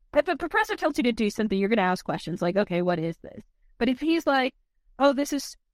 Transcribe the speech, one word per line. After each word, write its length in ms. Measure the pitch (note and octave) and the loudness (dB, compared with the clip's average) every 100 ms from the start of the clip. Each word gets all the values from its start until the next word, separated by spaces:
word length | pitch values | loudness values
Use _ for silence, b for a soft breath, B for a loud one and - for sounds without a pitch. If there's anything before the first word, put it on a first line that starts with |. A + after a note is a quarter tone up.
| _ | _
if 140 | C#4+ D4 | 0 0
a 80 | E4+ | -2
professor 400 | E4+ A4 A4 G4 | -2 0 0 0
tells 220 | F#4 D4 | -2 0
you 60 | |
to 100 | B3 | 0
do 160 | A3+ G#3+ | 0 -2
something, 280 | - G#3+ G3 | -2 -2 0
you're 120 | G3 | 2
gonna 140 | A3 | 2
ask 200 | F#3 F#3 | 2 0
questions 380 | - D3+ - E3+ | -2 -6 -6 -4
like, 160 | F3 F#3+ | 0 0
"Okay, 240 | G#3 E3+ | 0 0
what 180 | F3+ F3 | 0 0
is 160 | E3 E3 | -2 -6
this?" 260 | - - - _ _ - | -14 -20 -20 _ _ -2
But 100 | A3+ | -2
if 140 | B3+ | 0
he's 260 | D4+ E4 D#4 | 0 0 2
like, 260 | C4+ C4 - _ _ _ - | 2 0 -4 _ _ _ 2
"Oh, 140 | C#4 | 2
this 180 | C4 C#4+ | 4 0
is 240 | C#4+ - - _ | -4 -6 -14 _